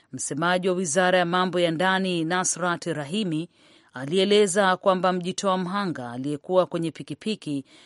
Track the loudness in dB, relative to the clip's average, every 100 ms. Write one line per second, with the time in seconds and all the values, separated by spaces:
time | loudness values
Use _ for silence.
0 | _ -10 -6 0 2 2 2 0 0 2
1 | 4 4 2 2 0 2 0 2 2 2
2 | 0 -2 0 0 -2 -2 -2 -4 -4 -6
3 | -4 -4 -2 -4 -6 _ _ _ _ -12
4 | -2 0 4 4 4 4 2 2 2 2
5 | 2 0 -4 -2 -2 0 -2 -4 -4 -6
6 | -8 -8 -6 -6 0 2 2 -2 -6 -8
7 | -14 -8 -6 -6 -6 -8 -8 -20